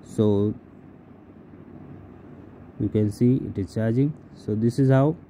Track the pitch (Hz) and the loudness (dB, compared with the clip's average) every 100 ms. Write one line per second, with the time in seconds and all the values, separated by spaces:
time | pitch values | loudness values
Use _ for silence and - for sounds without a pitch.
0 | - - 107 101 104 - - - - - | -12 0 0 2 -2 -4 -14 -20 -20 -20
1 | - - - - - - - - - - | -20 -20 -20 -20 -20 -20 -20 -20 -20 -20
2 | - - - - - - - - 110 107 | -20 -20 -20 -20 -20 -20 -20 -6 -2 0
3 | 107 - 123 131 - 101 95 - 110 117 | -2 2 2 2 -2 -6 -6 -4 -2 0
4 | 143 156 - - - 107 117 117 135 131 | 0 -2 -16 -14 -6 -2 -2 2 2 4
5 | 143 156 | 2 -2